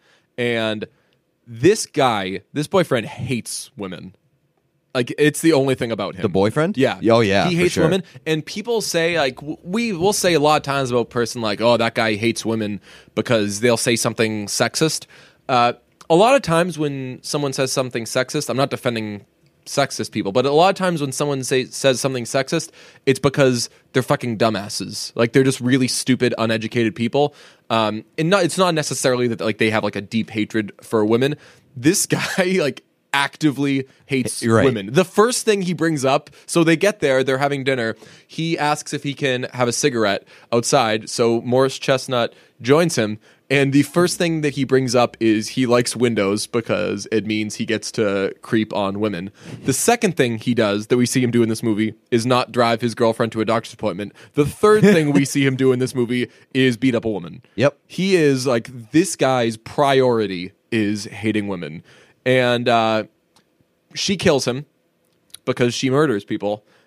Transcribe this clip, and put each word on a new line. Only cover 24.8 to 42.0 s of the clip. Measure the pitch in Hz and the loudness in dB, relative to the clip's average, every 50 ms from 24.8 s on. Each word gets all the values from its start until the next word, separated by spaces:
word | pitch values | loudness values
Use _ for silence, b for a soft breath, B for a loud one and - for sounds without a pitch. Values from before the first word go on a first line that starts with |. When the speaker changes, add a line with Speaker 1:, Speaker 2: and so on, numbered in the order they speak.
| 95 101 104 - - - - | -10 -10 -10 -10 -12 -8 -2
Speaker 1:
Like, | 117 117 117 | 0 0 4
they're | - 139 131 | 4 4 4
just | 135 131 - | 4 2 0
really | 120 123 135 131 131 123 | 0 0 2 2 2 0
stupid, | - - - - 123 123 123 120 110 | -2 -2 0 0 0 2 2 0 0
uneducated | - 113 113 113 110 107 110 - 123 117 110 - | 0 -2 -2 0 -2 -4 -4 -2 0 0 0 -2
people. | - 117 113 - 139 147 143 B B B B B B B _ | -2 -4 -2 0 0 0 0 B B B B B B B _
Um, | 113 113 110 107 107 110 - - _ - | 0 0 0 0 -2 -6 -10 -10 _ -4
and | 160 165 | 0 2
not, | 196 202 175 | 2 2 2
it's | 160 - 185 | 0 0 0
not | 190 180 165 | 0 0 0
necessarily | 156 143 - 135 - - 135 127 123 123 120 | -2 -2 -4 -6 -2 0 0 0 2 0 -2
that, | 113 85 | -2 -2
like, | 90 110 107 | -2 -4 0
they | - 113 110 | 0 0 0
have, | 110 107 101 | 2 0 -2
like, | 104 - | -2 -4
a | 101 | -6
deep | 101 - 113 113 101 - | -8 -4 -4 -4 -4 -4
hatred | - 110 107 - - 110 104 98 - - | -4 -6 -6 -2 -2 -4 -4 -4 -10 -18
for | - - 120 110 | -8 -2 0 0
women. | 107 107 117 120 131 147 147 b b b b b b b _ | 2 2 2 2 2 0 -2 b b b b b b b _
This | 123 117 156 202 - - | 0 0 2 2 2 0
<laughs> | - 151 | -2 -2
guy, | - - - - - 180 185 190 180 | -4 -2 -4 -2 -2 0 0 0 0
like, | 151 135 - - - _ _ _ _ _ - | 0 -2 -4 -8 -14 _ _ _ _ _ -2
actively | 139 139 139 - - 151 151 123 135 143 139 139 135 131 b b b b | 0 0 -2 -2 -2 -2 0 0 0 -2 -2 -2 -2 -4 b b b b
hates | - 139 131 123 107 - - 120 | -4 -2 -2 -2 -4 -6 -2 2
Speaker 2:
Right. | 113 113 110 143 | 4 4 6 6
Speaker 1:
women. | 135 117 104 95 104 | 4 2 0 -4 0
The | 131 175 185 | 2 2 2
first | - - 202 214 247 240 - - | 2 2 2 2 2 2 0 0
thing | 220 208 202 | 0 0 2
he | 180 180 175 | 0 -2 -2
brings | - 165 165 160 135 127 | 0 0 0 0 0 2
up, | 131 139 151 - - b b b | 2 0 0 -2 -6 b b b
so | b - 170 165 | b 2 2 4
they | 160 165 | 4 4
get | 156 190 202 208 - | 4 2 0 0 0
there, | 160 139 131 131 | 0 2 2 2
they're | 131 135 131 131 | 2 0 0 0
having | 143 143 143 139 | 0 -2 -2 -2
dinner. | 127 135 131 123 113 113 110 B B B B B B | -2 -2 -2 -2 -2 -4 -6 B B B B B B
He | B - - 160 165 165 - | B -8 -6 -4 -4 -2 -2
asks | 147 147 151 151 - - 156 | -2 -2 -2 -2 -4 -8 -10
if | 147 | -6
he | - 143 131 | -6 -8 -6
can | - 139 131 127 123 127 - | -2 -2 -2 -2 -2 -4 -6
have | - 123 123 120 | -4 -2 -2 0
a | |
cigarette | 120 - - 147 123 113 107 98 98 - - B B B B B | 0 0 0 0 2 2 2 2 0 -2 -4 B B B B B
outside, | 117 120 117 - 151 139 120 110 110 110 104 - | -2 0 0 2 2 2 2 2 0 -2 -4 -6
so | - - 117 117 117 117 | -2 0 0 2 2 0
Morris | 120 123 123 131 135 131 - - | 0 0 2 2 2 2 -2 -4
Chestnut | - - 135 127 | -2 0 0 0